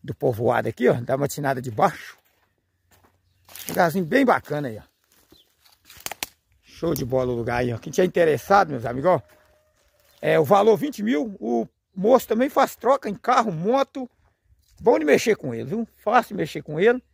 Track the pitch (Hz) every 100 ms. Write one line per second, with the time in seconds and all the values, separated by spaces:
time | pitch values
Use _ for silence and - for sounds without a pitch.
0 | - - 139 110 120 117 113 - 240 127
1 | 120 135 143 - 143 131 127 107 202 -
2 | - - _ _ _ _ _ _ _ _
3 | _ _ _ _ _ - - - 175 175
4 | 165 254 254 147 - 147 139 110 - _
5 | _ _ _ _ _ _ _ _ _ -
6 | - - - _ _ _ _ - 165 156
7 | 131 131 127 120 117 120 123 113 - 165
8 | 185 - 165 135 - 196 170 135 117 123
9 | 160 165 - _ _ _ _ _ _ _
10 | _ _ 147 160 147 202 214 202 294 233
11 | 208 285 240 190 214 233 220 _ _ 190
12 | 202 254 - 226 277 - 247 - 220 277
13 | 226 196 - 262 226 160 190 262 269 277
14 | 254 _ _ _ _ _ _ _ 196 302
15 | 302 247 - 208 139 113 123 208 226 _
16 | - 240 - 190 156 151 139 151 214 247
17 | _